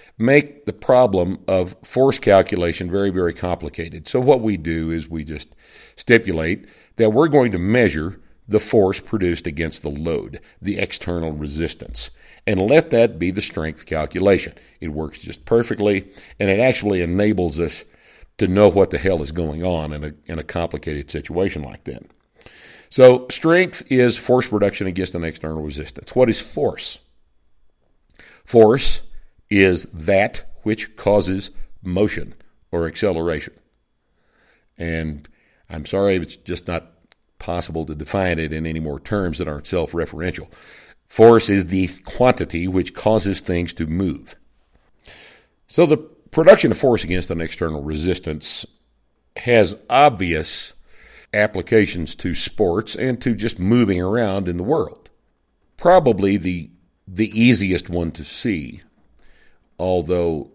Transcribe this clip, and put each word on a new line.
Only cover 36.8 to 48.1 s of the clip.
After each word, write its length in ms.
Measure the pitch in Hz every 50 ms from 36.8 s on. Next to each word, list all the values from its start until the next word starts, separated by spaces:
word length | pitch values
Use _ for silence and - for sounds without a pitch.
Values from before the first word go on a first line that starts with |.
| - _ _ _ _ _ _ _ _ _ _
possible 480 | - - - 87 87 - - 78 82 80
to 100 | 73 76
define 440 | 76 76 - - 98 95 90 85 80
it 120 | 80 76
in 140 | 78 78 80
any 140 | 82 80 80
more 200 | 78 76 71 -
terms 380 | - - 107 104 95 87 73
that 100 | 78 87
aren't 200 | 76 73 71 -
self-referential. 840 | - 95 90 80 - - 85 80 - - 78 85 90 87 - - - - - - - - - - - _ _ _
Force 420 | _ - - 110 117 117 113 - -
is 180 | 101 98 92
the 220 | 82 95 92 95 90 - - _
quantity 600 | - - - 123 127 127 - 85 - - 82 87
which 260 | 92 92 92 87 - -
causes 460 | - - 107 110 110 - 98 92 -
things 340 | - - 90 85 87 82 -
to 100 | - 85
move. 500 | 78 80 90 98 87 69 - - - - - _ _ _ _ _ _ _ _ _ _ _ _ _ - - - - - - _ _ _ _ _ _
So 180 | _ - - 175
the 120 | 151 151
production 720 | - - - _ _ _ _ - 156 165 170 - - - 131
of 60 | 107
force 260 | - - 131 117 101 -
against 280 | 80 90 90 82 -
an 100 | 85 85
external 400 | 82 80 - - 90 80 78 73
resistance 840 | 71 73 78 73 80 90